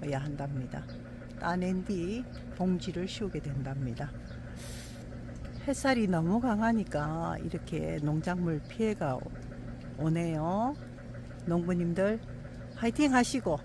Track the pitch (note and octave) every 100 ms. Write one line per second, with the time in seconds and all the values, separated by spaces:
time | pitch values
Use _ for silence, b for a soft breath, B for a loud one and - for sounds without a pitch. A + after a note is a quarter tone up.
0 | D#3+ C#3 D3 C#3+ C#3 C#3 B2+ C#3 - -
1 | - - - - - F3+ F3+ F#3 F#3 G3
2 | E3+ A3 B3 - - - F#3 F3+ - F3
3 | F#3 - C#3 D3 D3 C3+ B2+ C#3 B2+ A#2
4 | A#2+ - - - - - B B B B
5 | - - - - - - - C4+ C#4 B3+
6 | G#3+ F3+ E3 G#3 B3 G#3 A3+ A3+ G3+ D3
7 | D3+ D#3+ E3 E3 E3 E3 - D3+ D#3 D#3+
8 | D3 D#3 D#3+ F3+ F3 D#3 - - A3 G#3
9 | D3+ C3 - - - A#2+ A#2 - - -
10 | D3+ E3 E3+ D#3 D#3+ F#3+ A#3+ D4 - -
11 | - - - - - E3+ E3+ F3+ E3+ E3+
12 | G3 A3+ - - - - - - A#3 A3+
13 | D4+ B3+ A#3+ C4 G#3 D3